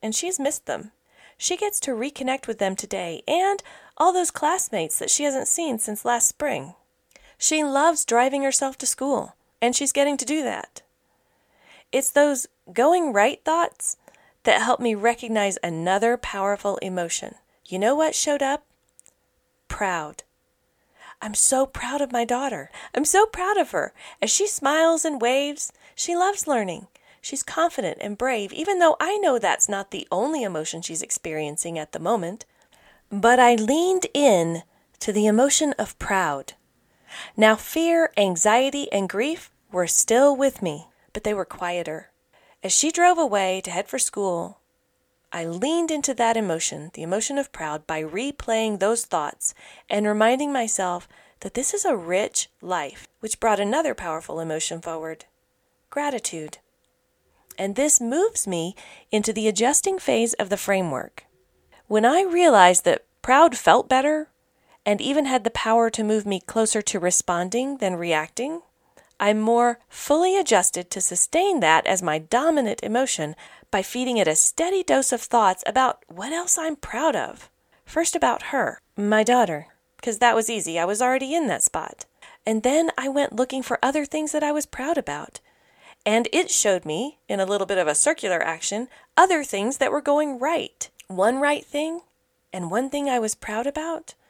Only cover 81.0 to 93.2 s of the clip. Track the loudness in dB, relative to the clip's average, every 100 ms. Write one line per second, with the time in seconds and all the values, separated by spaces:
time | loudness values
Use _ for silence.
81 | 0 0 0 -2 0 0 -2 -2 -8 -14
82 | -20 _ -20 -10 -2 0 2 2 2 -2
83 | -2 -2 -2 -2 -4 -4 -4 -2 0 0
84 | -2 -4 -4 -2 -2 -2 -4 -6 -4 -4
85 | -4 -8 -12 -18 _ _ _ _ -20 -8
86 | 0 0 2 0 0 0 2 2 0 -4
87 | -6 -8 -6 -4 0 0 0 0 0 2
88 | 2 0 0 -2 -2 -4 -6 -6 -8 -14
89 | _ 4 4 4 -2 -4 -4 -2 -2 0
90 | 0 0 0 -2 -2 -2 -4 -10 -16 _
91 | -10 0 0 2 0 -2 -4 -6 -6 -6
92 | -14 _ _ _ _ -10 -4 -4 -2 -4
93 | -2 -2